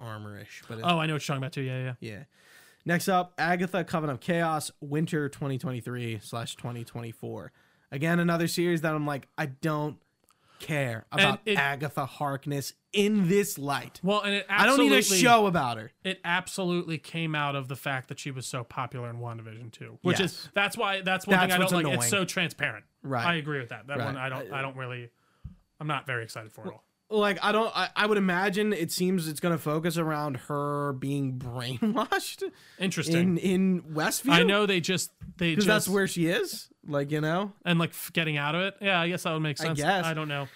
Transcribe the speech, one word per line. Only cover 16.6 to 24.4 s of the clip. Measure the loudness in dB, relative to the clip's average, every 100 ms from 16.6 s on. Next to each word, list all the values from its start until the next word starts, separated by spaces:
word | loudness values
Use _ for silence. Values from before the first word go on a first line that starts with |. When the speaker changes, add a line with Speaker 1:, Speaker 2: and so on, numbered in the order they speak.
| 0 0 -2 -8
Speaker 2:
came | -6 -6 -2
out | -2 -2 -4
of | -6
the | -8
fact | -4 -4 -6
that | -10
she | -10
was | -10 -8
so | -8
popular | -8 -8 -8 -8 -10
in | -8
WandaVision | -10 -10 -14 -16 -16
too, | -16 -18 -4
which | 0 2
Speaker 1:
Yes. | 0
Speaker 2:
is, | -2 -6
that's | 0 0 0
why, | -2 0
that's | 0 -2 4
one | 4
Speaker 1:
That's |
Speaker 2:
thing | 6
I | 4
don't |
Speaker 1:
what's | 4
Speaker 2:
like. | 4
Speaker 1:
annoying. | 2 2
Speaker 2:
It's | 2
so | 2 0
transparent. | -2 -2 -2 -4 -4 _ _
Speaker 1:
Right. | -4 0 0
Speaker 2:
I | 0
agree | -2 -6
with | -6
that. | -12 -8
That | -4
Speaker 1:
Right. | -4
Speaker 2:
one, | -4
I | -6
don't, | -6